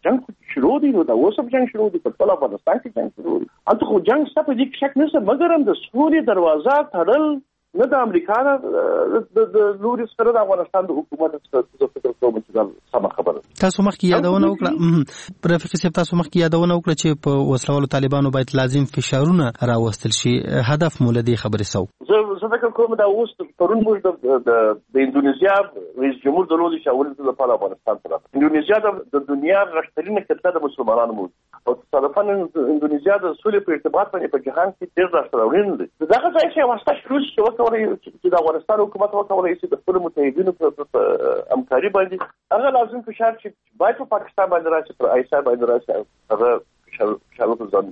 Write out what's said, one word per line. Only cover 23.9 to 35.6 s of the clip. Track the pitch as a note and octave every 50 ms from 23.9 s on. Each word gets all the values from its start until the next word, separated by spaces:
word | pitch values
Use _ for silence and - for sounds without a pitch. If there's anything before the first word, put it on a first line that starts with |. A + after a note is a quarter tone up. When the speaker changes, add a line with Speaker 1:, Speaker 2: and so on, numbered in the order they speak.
| G#3+ G3 -
Speaker 1:
د، | F#3 E3+ - -
د، | B2+ C3+ B2+ A#2+ B2
د، | A#2 A2+ A2 G#2+ G#2+ G#2+ _ _ -
د | C3 C3+
اندونیزیا | C3 C3 C#3+ C#3 C#3 C3 C3 F3+ G3 G3 G3+ G3 - - G2+ F2+ E2+ - B2
رئیس | C3+ C#3 C3 B2+ -
جمهور | - D#3 F3+ F#3 D#3+
درلودی | D#3+ E3 E3+ E3+ E3 D#3 -
چې | C#3+ B2+
اولین | C3 C#3+ C#3+ C3+ C#3+
ځل | C#3 C3
لپاره | B2+ - C3+ B2 A#2
افغانستان | G2+ G2+ F#2+ F#2+ _ _ A2+ G#2 - _
ته | D#2+ E2
راغی. | D#2+ _ _ -
اندونیزیا | C#3 D3 D3+ D#3 D3+ D3 F3 G#3 A3 G#3
د، | G#3 G3+ F#3+ - _ -
د | C#3+ C#3 C3+
دنیا | C#3+ C#3 C#3+ E3 F#3+ G3 G3+ F3+ E3
غښتلینه | D#3+ D#3 - _ D3+ D#3+ F#3+ G#3+ G3+ G3
کتله | - F3+ - - F3+ F3
د | D#3+ D3
مسلمانانو | C#3 - - B2+ A2+ A2+ A#2 A#2 A#2 A2+ G#2+
موجود | F#2 F2 _ _ _ _ - - _
او | - A#2+ -
تصادفاً | _ _ - C#3 C3+ C#3+ C#3 G#3 G#3 G#3 G3+
اندونیزیا | G3 F3 D#3 _ D#3+ C3 B2+ D3+ D3+ D3 D3+ D3 C#3+ C#3+ G3 G3+ G3+ F#3
د | E3+ D3 -
سولې | _ G#3+ G#3 G3+ G3
په | - D#3
ارتباط | C#3 - - - F3 G#3 G3+ -
باندې | F#3 D#3 D3 -
په | C3+ C3
جهان | C3+ C3+ D#3+ F3+ G3 F#3
کې | _ F3+ F3 _
ډېر | F3 F#3 F3 E3+
لاسته | D#3 B2 - - A#2+
راوړنې | A2 A2+ C#3+ F#3+